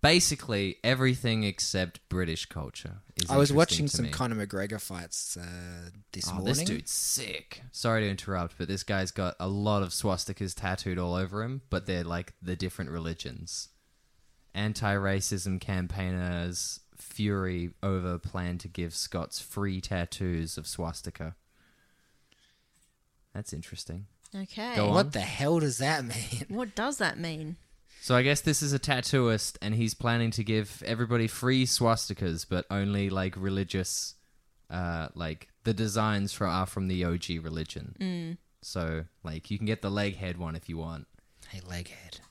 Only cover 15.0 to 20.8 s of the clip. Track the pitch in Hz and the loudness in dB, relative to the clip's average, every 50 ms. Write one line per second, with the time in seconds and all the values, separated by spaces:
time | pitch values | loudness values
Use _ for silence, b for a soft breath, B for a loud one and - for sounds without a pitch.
15 | 98 98 98 98 98 - 101 95 87 98 92 92 - - 98 92 90 90 - 98 | 4 4 2 2 2 0 -2 -2 0 0 -2 -2 0 -2 0 0 0 0 -2 -2
16 | 95 92 92 90 90 90 90 87 85 90 90 87 - - - - _ _ _ - | 0 0 0 0 0 0 0 0 -2 -2 -2 -4 -4 -6 -6 -10 _ _ _ -18
17 | - - - - 104 104 101 98 95 92 92 87 87 87 - _ - 98 95 92 | -18 -16 -4 0 2 2 2 2 2 0 0 0 -2 -4 -6 _ 0 0 2 2
18 | 90 90 87 85 - - - 95 90 90 90 87 - 87 85 - 87 85 80 - | 2 0 -2 -2 -4 -4 -4 -2 -2 -2 -2 -4 -6 -8 -6 -4 -4 -4 -2 -4
19 | - - - 87 80 - - - - - - - 101 101 95 92 - - 101 90 | -6 -4 -4 -4 -4 -4 -6 -10 -10 -8 -4 -2 -2 0 0 -2 -2 -2 -2 -2
20 | 87 - - - 98 90 87 82 82 80 - - 78 - - - | -2 -2 -2 -2 0 0 0 0 0 -2 -4 -8 -8 -8 -6 -4